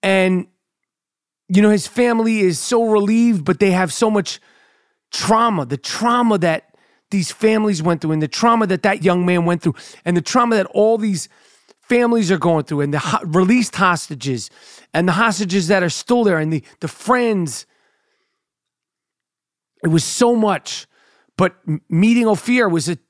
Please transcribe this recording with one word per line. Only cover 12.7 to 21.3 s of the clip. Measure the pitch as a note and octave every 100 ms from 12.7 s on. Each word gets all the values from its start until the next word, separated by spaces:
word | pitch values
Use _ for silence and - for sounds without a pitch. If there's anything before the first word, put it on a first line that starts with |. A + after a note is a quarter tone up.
| D3
and | C#3+
the | C#3+
ho-, | D3+ A3 F3+
released | E3 F#3 B3 A3 -
hostages | F#3+ E3+ - C#3+ C3 B2 - _ - - _
and | D#3 F3+
the |
hostages | E3+ A#3 F3 G3 G3 E3
that | G3
are | F3
still | - - A#3+
there | G#3+ E3
and | D#3
the, | D#3+ - _
the | D#3
friends. | - - B3 A#3+ G#3 E3 A#2 - _ _ _ _ _ _ _ _ _ _ _ _ _ _ _ _ _ _ _ _ _
It | E3+
was | D#3+
so | - - A#3+ A#3+
much. | G#3+ F3 - - - _ _ _ _